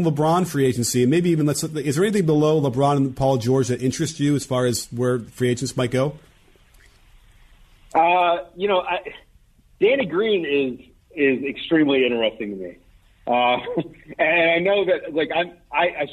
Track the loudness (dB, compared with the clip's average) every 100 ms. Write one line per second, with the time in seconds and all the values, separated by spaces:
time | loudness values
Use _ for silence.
0 | 0 0 2 2 0 0 0 0 -2 2
1 | 2 2 2 2 0 -2 -4 -6 -4 0
2 | 0 0 2 2 4 2 0 2 2 2
3 | 0 0 0 0 2 2 2 0 -2 -2
4 | -4 -2 0 0 -2 -2 0 -2 -6 -4
5 | -2 -2 -4 -2 -2 0 -4 -2 -2 0
6 | -2 -4 -20 _ _ _ _ -20 -20 _
7 | _ -20 -20 -20 -20 -20 -20 -20 -4 2
8 | 4 4 2 0 -4 -6 0 0 0 -6
9 | -8 -18 _ _ _ _ _ 0 2 2
10 | 0 -2 0 0 0 0 0 -4 -16 _
11 | _ 0 2 2 -2 -8 0 2 4 4
12 | 2 2 -2 -2 -10 -8 -12 -16 _ _
13 | _ _ -2 2 2 0 -2 -6 -8 -12
14 | -16 -4 0 2 2 2 2 0 0 -2
15 | -2 -4 -2 -2 -4 -8 -8 -2 -2 -2
16 | -6